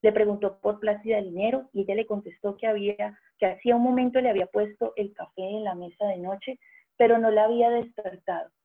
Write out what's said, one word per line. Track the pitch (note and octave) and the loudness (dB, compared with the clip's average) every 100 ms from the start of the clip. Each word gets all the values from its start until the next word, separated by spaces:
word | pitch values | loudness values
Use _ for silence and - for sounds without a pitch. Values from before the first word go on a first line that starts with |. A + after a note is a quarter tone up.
Le | G#3+ | 4
preguntó | G#3+ G#3 G3+ G3+ - | 4 0 0 -4 -4
por | G#3 G#3 | -4 -2
Plácida | G#3+ G#3 A3 G#3+ | -4 -4 -2 -4
Linero | F#3+ F3 G#3+ C4 C4 | -4 -4 -2 -2 -6
y | G3+ | -6
ella | G3 | -4
le | G3+ | -4
contestó | A3 G#3 G3 - G#3 G3+ | -4 -6 -8 -8 -8 -4
que | A3+ | -4
había, | G#3+ G3+ G#3 G#3 G#3 _ _ | -2 -4 -4 -8 -10 _ _
que | G3 | -2
hacía | F#3 A#3+ A#3+ | 0 2 4
un | |
momento | B3+ B3+ B3 B3+ | 4 2 2 2
le | B3+ | 0
había | G3 F3+ | 0 -2
puesto | G#3 G#3 G#3 A3+ A3 | -2 -4 -4 -6 -4
el | G3+ | -8
café | G#3 - - | -8 -16 -10
en | F#3+ G#3+ | -8 -6
la | G#3 | -6
mesa | F3 F3 _ G#3 | -8 -12 _ -4
de | F#3 | -4
noche, | F3+ G3 C4 B3+ _ _ _ _ | -6 -8 -10 -14 _ _ _ _
pero | A#3 A#3 | 6 6
no | A3+ | 6
la | G#3+ | 4
había | A3 A#3+ A#3 | 4 4 4
despertado. | A#3 A3+ - G3+ F#3+ - E3+ E3 _ | 2 -2 -10 -12 -10 -8 -6 -8 _